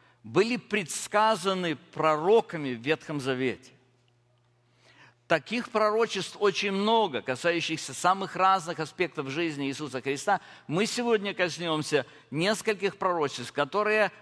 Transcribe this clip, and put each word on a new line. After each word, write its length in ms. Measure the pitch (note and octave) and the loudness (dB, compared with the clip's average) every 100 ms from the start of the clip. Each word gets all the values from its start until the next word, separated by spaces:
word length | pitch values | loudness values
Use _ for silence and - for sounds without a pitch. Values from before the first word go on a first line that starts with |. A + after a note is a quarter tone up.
| _ _ | _ _
были 360 | G#2+ C#3+ A3+ A#3+ | -2 2 2 0
предсказаны 1160 | - G#3+ D#3 - - G#3 A3 G#3 F#3+ F#3 F3 C#3 | -2 -4 -2 -6 -2 2 4 2 0 0 -2 -4
пророками 960 | - D#3+ D#3 D3+ F3 A3+ - E3 C#3 | -8 0 2 2 4 4 4 -4 -6
в 60 | A#2 | -4
Ветхом 380 | C3 D#3 - D3 | -2 -2 -4 -4
Завете. 520 | C3 B2+ C3 F#2 - _ _ _ _ _ _ _ _ _ _ _ _ _ - _ - | -2 0 -2 -4 -10 _ _ _ _ _ _ _ _ _ _ _ _ _ -20 _ 0
Таких 420 | D#3+ - A#3 - | 0 0 -6 -2
пророчеств 680 | G#3+ G#3+ G#3+ A3+ G3 - - | 2 2 2 0 -2 -6 0
очень 320 | G3+ - G3+ | 0 2 0
много, 500 | G3 G#3+ A3+ G3+ A#2+ | 0 2 2 2 -2
касающихся 720 | C3 B2+ E3+ E3+ D#3 D#3+ - | -4 -2 0 0 -2 -4 -8
самых 420 | C3 F3+ F#3+ F#3 F3 | 0 0 2 -2 0
разных 420 | F#3+ F#3+ E3 D#3 | 2 2 -2 -6
аспектов 500 | D3+ - E3+ - C3+ | -6 -4 -4 -4 -6
жизни 380 | C#3+ E3+ C#3+ C#3 | -4 -4 -4 -6
Иисуса 340 | C3 D3 B2+ | -6 -6 -6
Христа. 400 | C#3 C#3 - F#3+ - - - | -4 -2 0 -2 -2 -16 -4
Мы 180 | D#3+ A3 | 0 0
сегодня 480 | B3 A#3+ A3 G3+ | 0 2 2 0
коснёмся 720 | F3 F3+ D3+ E3+ D#3 - D3 A#2+ - - | -2 -2 -2 -2 -2 0 0 0 -10 -8
нескольких 680 | C#3+ F#3 G#3+ A3 F#3+ F#3+ - | -2 0 0 -2 -2 -2 -2
пророчеств, 560 | F#3 F3 C#3 - A#2 | -2 0 -2 -4 -6
которые 600 | - C#3 G3+ G#3 G#3+ G3 - | -2 -2 0 2 2 0 -2